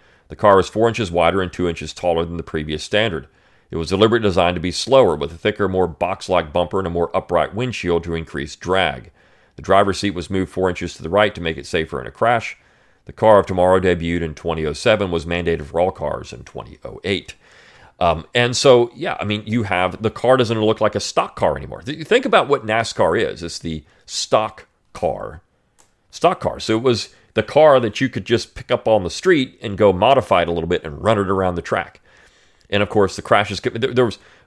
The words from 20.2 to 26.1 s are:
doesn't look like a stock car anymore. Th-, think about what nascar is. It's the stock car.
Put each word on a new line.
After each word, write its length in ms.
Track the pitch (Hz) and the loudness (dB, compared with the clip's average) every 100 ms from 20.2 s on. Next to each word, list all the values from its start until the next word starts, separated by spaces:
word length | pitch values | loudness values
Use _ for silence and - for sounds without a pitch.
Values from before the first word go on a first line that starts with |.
| 120 127 | 2 2
doesn't 240 | 113 113 | 2 2
look 180 | 110 113 | 0 2
like 140 | 107 | 0
a 60 | 104 | -2
stock 360 | - - - - | -4 -4 -4 -2
car 220 | 92 71 | -2 -2
anymore. 240 | - - | -8 -14
Th-, 240 | 98 156 151 | -12 -10 0
think 200 | 240 254 | 0 4
about 220 | 214 131 | 2 2
what 200 | 139 107 | -2 0
nascar 520 | 113 113 - 90 87 | -2 -2 0 0 2
is. 220 | 67 - | -2 -6
It's 160 | 85 - | -10 -10
the 260 | 85 78 - _ - | -10 -10 -12 _ -12
stock 640 | - - 117 107 - - _ _ | -10 0 0 0 -8 -20 _ _
car. 500 | - 82 - 50 76 _ _ _ _ _ _ _ | -6 -4 -4 -10 -16 _ _ _ _ _ _ _